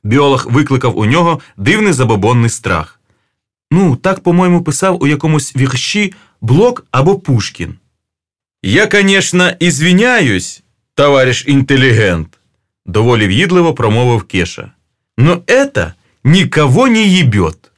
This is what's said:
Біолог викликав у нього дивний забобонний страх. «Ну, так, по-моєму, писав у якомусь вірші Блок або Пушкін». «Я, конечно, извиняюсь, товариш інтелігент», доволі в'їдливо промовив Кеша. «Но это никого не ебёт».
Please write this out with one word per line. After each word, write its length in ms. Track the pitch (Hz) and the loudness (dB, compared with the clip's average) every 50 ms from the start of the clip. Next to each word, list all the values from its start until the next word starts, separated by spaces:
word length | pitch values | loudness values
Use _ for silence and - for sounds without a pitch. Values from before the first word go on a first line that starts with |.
| - | -2
Біолог 420 | 101 113 139 143 143 139 127 - - | 0 0 2 2 2 0 0 -2 -2
викликав 480 | 120 143 147 - 135 123 - 120 110 - | 0 0 0 0 -2 -2 -2 -2 -2 0
у 80 | 107 | -2
нього 340 | 107 135 170 175 170 160 131 - - _ | 0 0 2 0 0 -2 -4 -8 -18 _
дивний 360 | - 98 113 185 220 214 202 | -4 -2 -2 0 0 0 0
забобонний 580 | 160 123 127 110 117 98 95 113 123 120 117 117 | 0 0 0 0 0 0 0 0 2 2 0 0
страх. 500 | - - - 95 90 80 80 - _ _ _ _ _ _ _ _ _ _ _ _ _ _ _ _ | -2 -6 -6 -6 -6 -6 -6 -8 _ _ _ _ _ _ _ _ _ _ _ _ _ _ _ _
«Ну, 260 | 151 180 196 165 123 | -2 0 2 0 0
так, 240 | 123 - 190 190 - | -2 -2 -4 -4 -2
по-моєму, 420 | _ 180 170 175 180 180 175 170 | _ 0 0 2 2 2 0 0
писав 400 | 175 160 147 - 190 190 180 180 | 0 -4 -4 -2 -2 -2 -2 0
у 40 | - | 0
якомусь 500 | 143 151 143 160 156 156 151 143 - - | -2 -2 -2 -2 -2 -2 -2 -2 -4 -4
вірші 580 | 131 131 127 127 123 - - - 208 208 190 - _ _ _ _ _ | -4 -2 -2 -2 -6 -6 -4 -4 -4 -4 -4 -6 _ _ _ _ _
Блок 460 | - 110 123 160 220 247 247 - - _ | -2 0 2 2 2 0 0 -4 -12 _
або 280 | - 123 139 180 202 196 | -2 0 0 0 0 -2
Пушкін». 600 | - - 131 110 98 - - - - - - _ _ _ _ _ _ _ _ _ _ _ _ _ _ _ _ _ | -2 -2 -2 -2 -2 -6 -10 -12 -12 -12 -12 _ _ _ _ _ _ _ _ _ _ _ _ _ _ _ _ _
«Я, 240 | - 92 107 175 214 | -4 0 0 0 2
конечно, 680 | 202 202 208 196 196 196 196 - - - 180 180 175 180 - | 2 0 0 2 2 2 0 0 0 0 0 0 0 -2 -2
извиняюсь, 1000 | 170 175 147 127 156 180 180 185 226 254 254 226 170 123 101 90 - - - - _ _ _ _ _ _ _ | -2 -2 0 0 0 2 2 2 2 2 0 0 0 0 -2 -2 -6 -8 -16 -20 _ _ _ _ _ _ _
товариш 500 | - 143 143 143 135 131 127 123 - - 139 | 0 2 2 4 2 2 2 0 -2 -2 0
інтелігент», 920 | 143 139 131 - 139 131 131 131 117 110 110 95 87 82 80 - _ _ _ _ _ _ _ _ _ _ _ | 0 0 2 2 2 2 2 2 2 2 2 0 0 -4 -6 -10 _ _ _ _ _ _ _ _ _ _ _
доволі 400 | - 87 107 110 123 120 113 107 | -4 -2 0 0 2 2 2 0
в'їдливо 480 | 95 95 127 175 165 180 180 170 160 123 | 0 0 0 0 0 0 2 2 0 -2
промовив 480 | - 117 110 107 117 123 123 120 107 | -2 -2 0 0 0 0 0 0 -2
Кеша. 500 | 92 _ - 92 85 - - - - - _ _ _ _ _ _ _ _ _ - | -4 _ -4 -4 -4 -4 -8 -16 -18 -18 _ _ _ _ _ _ _ _ _ 0
«Но 240 | 123 165 180 175 175 | 2 2 2 -2 -2
это 460 | - 226 262 - - _ - 85 82 - _ _ _ _ _ _ | 0 0 0 0 0 _ -6 -6 -6 -10 _ _ _ _ _ _
никого 640 | 135 160 196 165 127 - 151 151 139 123 202 262 262 | 2 2 2 2 0 0 0 2 2 2 2 2 2
не 340 | 226 220 220 202 180 185 | 2 2 2 2 2 2
ебёт». 340 | 165 123 101 101 87 80 78 _ _ _ _ | 2 0 0 0 -2 -2 -4 _ _ _ _